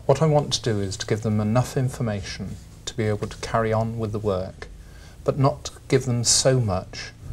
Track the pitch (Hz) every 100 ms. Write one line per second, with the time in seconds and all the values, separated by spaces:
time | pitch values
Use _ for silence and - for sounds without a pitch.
0 | - 139 160 147 - - 127 104 98 98
1 | - 110 113 107 107 117 123 143 127 -
2 | 120 101 - - 95 - - - - -
3 | 107 104 104 - - - 113 110 113 113
4 | 110 107 104 92 95 - - - - -
5 | - - - 139 135 - - - - 135
6 | 131 120 113 - 139 131 110 90 - -
7 | - - -